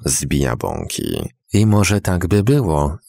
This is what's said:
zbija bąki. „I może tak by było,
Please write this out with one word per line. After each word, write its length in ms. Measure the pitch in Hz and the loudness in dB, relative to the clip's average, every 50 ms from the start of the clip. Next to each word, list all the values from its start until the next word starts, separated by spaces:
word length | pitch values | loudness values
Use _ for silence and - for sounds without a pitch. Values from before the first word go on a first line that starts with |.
| - | -2
zbija 500 | 73 - - 78 69 71 69 69 62 58 | -4 -4 -4 -2 -2 0 0 0 0 -2
bąki. 760 | - - 50 50 50 50 50 - 50 50 50 50 50 50 - _ _ _ _ - | -2 -4 -6 -6 -6 -8 -8 -8 -6 -6 -6 -4 -6 -6 -8 _ _ _ _ 0
„I 120 | 101 110 | 2 4
może 360 | 107 104 104 98 92 104 101 | 4 4 4 4 2 0 0
tak 260 | - 101 92 87 95 | 0 -2 -2 -2 0
by 160 | 85 101 104 98 | 2 2 2 4
było, 540 | 120 143 147 120 87 78 73 73 73 80 - _ | 4 2 2 2 2 0 0 0 0 -2 -6 _